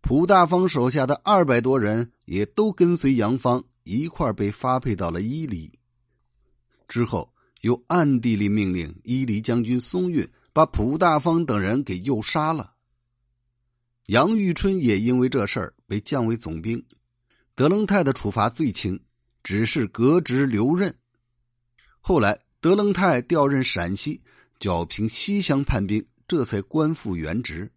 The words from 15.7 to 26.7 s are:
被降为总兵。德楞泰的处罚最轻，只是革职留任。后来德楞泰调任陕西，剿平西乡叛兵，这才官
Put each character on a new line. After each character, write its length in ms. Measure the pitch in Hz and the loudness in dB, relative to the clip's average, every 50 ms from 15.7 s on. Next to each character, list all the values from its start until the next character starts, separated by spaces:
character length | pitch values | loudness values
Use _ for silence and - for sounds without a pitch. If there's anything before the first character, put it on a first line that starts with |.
| _ _ _ | _ _ _
被 140 | _ 98 107 | _ -6 -6
降 260 | - - 151 135 117 | -4 -4 -2 -2 0
为 100 | 113 117 | 0 -2
总 240 | 110 - - 82 82 | -4 -6 -10 -10 -8
兵。 240 | 82 107 117 117 - _ _ _ _ _ _ _ _ _ _ _ _ _ _ | -6 -6 -6 -6 -8 _ _ _ _ _ _ _ _ _ _ _ _ _ _
德 140 | - 127 156 | 0 2 2
楞 160 | 185 208 214 | 4 2 2
泰 180 | - 196 202 | 2 2 2
的 100 | 165 139 | 2 2
处 180 | 131 - - 101 | 0 -2 -4 -4
罚 180 | - 113 104 117 | -2 0 0 0
最 240 | - - 160 127 | 0 -2 -4 -2
轻， 260 | 95 - - 101 92 92 _ _ _ _ _ _ _ _ _ | -2 -4 -4 -4 -6 -6 _ _ _ _ _ _ _ _ _
只 220 | - 92 104 113 | -4 -2 0 0
是 200 | 110 - 160 117 98 | 0 0 -2 -2 -2
革 320 | _ - 117 131 160 180 | _ 2 2 4 4 4
职 260 | 160 - 123 131 143 | 2 0 -2 0 0
留 280 | 135 117 101 110 131 165 | 0 0 0 2 2 2
任。 220 | 180 202 175 - _ _ _ _ _ _ _ _ _ _ _ _ _ _ _ _ _ _ _ _ _ | 0 0 -2 -4 _ _ _ _ _ _ _ _ _ _ _ _ _ _ _ _ _ _ _ _ _
后 180 | _ - 185 151 | _ 0 2 4
来 200 | 107 98 107 - _ _ _ _ | 4 2 0 -2 _ _ _ _
德 140 | - 160 190 | 0 2 2
楞 180 | 208 208 208 | 2 2 0
泰 280 | 190 175 196 185 151 123 | 0 2 2 2 2 2
调 240 | 123 _ 170 160 143 | 0 _ 2 2 2
任 160 | 139 139 135 | 2 2 0
陕 320 | 127 - - 92 87 85 98 | 0 -2 -2 -4 -4 -4 -4
西， 260 | 101 - 147 151 - _ _ _ _ _ _ _ _ | -4 -6 -8 -8 -10 _ _ _ _ _ _ _ _
剿 260 | - 101 87 82 85 | -4 -2 -2 -2 -4
平 240 | 82 - - 107 110 | -6 -6 -4 -4 -4
西 320 | - - - - 202 202 | -2 -2 -2 0 0 0
乡 200 | 180 - 147 135 | 0 0 0 0
叛 240 | 139 - 123 117 101 | 0 0 0 -2 0
兵， 180 | 92 104 107 - _ _ _ _ | 0 -2 -2 -4 _ _ _ _
这 180 | _ 185 160 123 | _ -2 -2 -2
才 160 | - - 101 | -2 -4 -6
官 320 | 98 _ | -6 _